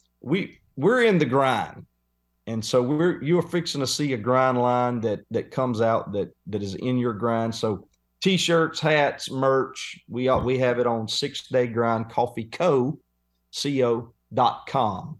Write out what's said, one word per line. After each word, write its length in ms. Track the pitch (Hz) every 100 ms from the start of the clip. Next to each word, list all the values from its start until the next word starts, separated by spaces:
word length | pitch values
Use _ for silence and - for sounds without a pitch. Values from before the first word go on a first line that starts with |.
| _ _
we, 400 | 117 180 - - _ -
we're 260 | 151 254
in 160 | 233 185
the 60 |
grind. 600 | 139 131 135 113 78 - - _ _ _ _ _ -
And 180 | 113
so 160 | 107 127
we're, 400 | 123 151 175 165
you're 200 | 139 175
fixing 380 | 165 175 170 143
to 60 | 131
see 240 | - 147
a 40 | 123
grind 420 | 110 127 131 123
line 400 | 123 123 123 123
that, 200 | 110 101 -
that 180 | 113 -
comes 300 | - 131 107
out 320 | 113 113 -
that, 180 | 101 92 - -
that 160 | 104
is 120 | 101 95
in 200 | 127 127
your 160 | 123
grind. 400 | 101 117 113 113
So 340 | 113 - 98 - _ _ _
T-shirts, 600 | 190 185 - 170 156 -
hats, 500 | 156 151 143 - -
merch, 680 | 131 135 135 123 - - - _
we, 200 | 117 127
uh, 100 | 127
we 200 | 120 131
have 200 | 127 120
it 80 | 120
on 220 | 117 110
Six 400 | - 143 - -
Day 180 | 127 123
Grind 420 | 113 117 113 113
Coffee 340 | - 117 120
Co, 540 | 113 - 180 139 123 151 _ _ _ _ _
C 320 | - 147 139
O 300 | 120 117 - _ _
dot 340 | 113 123 - -
com. 500 | 139 113 92 -